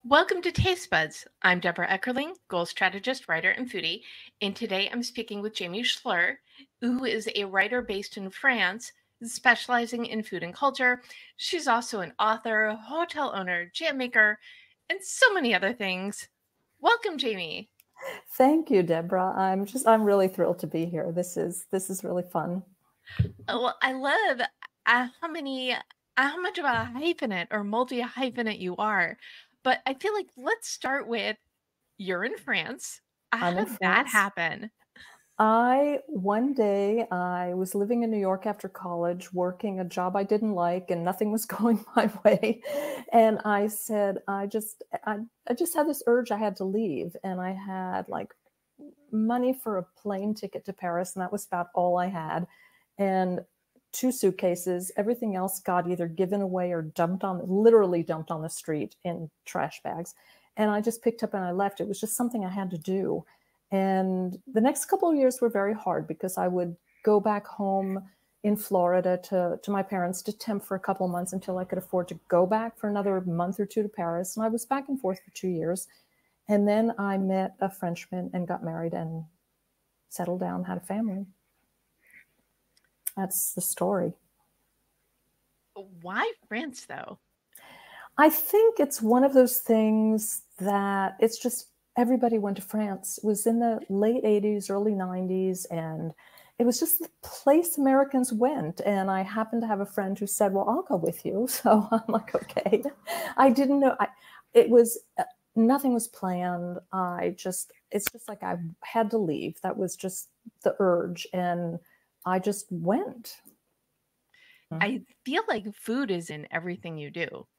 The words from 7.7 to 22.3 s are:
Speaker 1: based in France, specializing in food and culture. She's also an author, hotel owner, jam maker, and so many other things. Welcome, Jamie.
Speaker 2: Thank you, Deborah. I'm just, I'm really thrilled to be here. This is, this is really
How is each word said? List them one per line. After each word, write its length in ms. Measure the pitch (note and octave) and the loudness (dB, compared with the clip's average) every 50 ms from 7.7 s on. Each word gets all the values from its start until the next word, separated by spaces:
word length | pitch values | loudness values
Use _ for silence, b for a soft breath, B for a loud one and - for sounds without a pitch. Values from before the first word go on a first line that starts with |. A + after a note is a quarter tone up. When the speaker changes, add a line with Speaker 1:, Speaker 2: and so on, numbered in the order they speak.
| B3 B3 | 0 -4
Speaker 1:
based 340 | A#3+ A#3+ G3+ G3 G3+ - - | -2 -4 -6 -6 -6 -8 -10
in 140 | A3 G3 F#3+ | -10 -10 -10
France, 600 | - - - C#4 B3 A3 F#3+ F3+ F#3+ A#3+ - - _ _ _ _ _ _ | -10 0 0 2 2 4 0 0 -2 -4 -12 -16 _ _ _ _ _ _
specializing 840 | A#3 A3+ - - - B3+ A#3 A3+ - - B3 A#3+ A#3+ A#3 B3 A#3 A#3 | -12 -12 -12 2 4 4 4 4 2 0 0 0 0 -2 -4 -6 -6
in 160 | - - A3 | -4 -4 -6
food 200 | G#3 - G3 F3 | -6 -4 -6 -6
and 120 | E3+ E3+ F3 | -6 -8 -4
culture. 480 | - C#4+ C#4 C4+ C4+ B3+ B3 B3 B3 B B B B B B B | 0 0 0 2 2 2 2 2 0 B B B B B B B
She's 320 | - - - - E4+ C#4+ C4+ | -10 -6 -4 -4 -2 2 2
also 320 | A#3 A#3 A#3+ - - G3+ | 2 2 0 -4 -6 -6
an 140 | F3+ D#3+ - - | -6 -6 -2 0
author, 560 | G#3 A3 A3 A3 - A#3 A3 G#3+ G#3+ G#3+ G#3+ A3 | 2 2 2 0 -2 0 2 2 2 0 -2 -6
hotel 520 | A3 A3+ C#4 E4 F4 F4 - D4+ C#4 B3 - | -8 -6 -2 -2 -2 -2 -2 -4 -4 -4 -4
owner, 360 | G3 F#3 F3+ F3+ E3+ F3 F3 _ | -4 -4 -2 -2 -4 -4 -6 _
jam 240 | - E4 D#4 C#4+ C4 | -4 -4 -4 -2 -2
maker, 400 | B3+ B3 B3 A3+ G#3+ G#3+ G#3+ B B B B B B B B B _ - | -4 2 4 4 4 4 2 B B B B B B B B B _ -8
and 100 | E4+ G4 | -8 -8
so 280 | - - - - C5 B4 G4+ | -6 -10 4 6 6 6 6
many 200 | F#4 C#4+ A#3 G#3 | 4 2 4 2
other 200 | F3+ F#3+ G3 B3 | 2 2 0 -2
things. 520 | B3 G3+ F#3+ F#3 F#3 F#3+ G3+ G#3 - - _ _ _ _ _ _ _ _ _ _ _ | -2 -4 -4 -2 -2 -4 -6 -8 -8 -14 _ _ _ _ _ _ _ _ _ _ _
Welcome, 380 | B3+ F4+ A#4+ A#4 A#4 G#4 E4 C4 | 4 4 4 4 2 -6 -4 -2
Jamie. 500 | C4+ A#3 G#3+ F#3 F3 D#3 - - G#3+ _ _ _ _ _ _ B B B B B B - | -4 -4 -2 -4 -6 -8 -8 -12 -12 _ _ _ _ _ _ B B B B B B -18
Speaker 2:
Thank 400 | - - B3+ C4+ D4+ D#4+ D#4+ - | 2 4 6 6 6 4 2 4
you, 120 | B3+ F#3+ | 4 4
Deborah. 520 | F3+ E3 E3 E3 E3+ F3+ F#3 F#3 F#3 F#3+ - | 4 4 0 -2 0 -2 0 0 0 0 0
I'm 300 | F#3+ F#3+ F#3+ F#3+ F#3+ G3+ | 0 0 0 0 -2 -2
just, 200 | G3+ - B3+ - | -4 -6 2 6
I'm 180 | A3+ A3+ A3 G#3+ | 6 6 6 6
really 240 | G#3 G3+ G3 F#3+ F#3+ | 4 6 6 4 2
thrilled 320 | F#3+ - E3+ E3 F3 - | 2 0 0 0 0 -2
to 60 | - | -4
be 200 | D#3 - E3 E3 | -4 -4 -4 -4
here. 260 | F3 E3+ D#3 D3+ E3+ | -2 -4 -4 -4 -4
This 240 | E3 F3+ F3+ - - | -4 -4 -4 -4 -4
is, 300 | E3+ E3 E3+ F3 - - _ | -4 -4 -4 -4 -8 -8 _
this 200 | - F#3+ F#3+ - | -4 -4 -4 -4
is 120 | F#3+ F#3 | -8 -8
really 220 | - - F3+ F3+ F3 F3 | -6 -4 -4 -4 -4 -2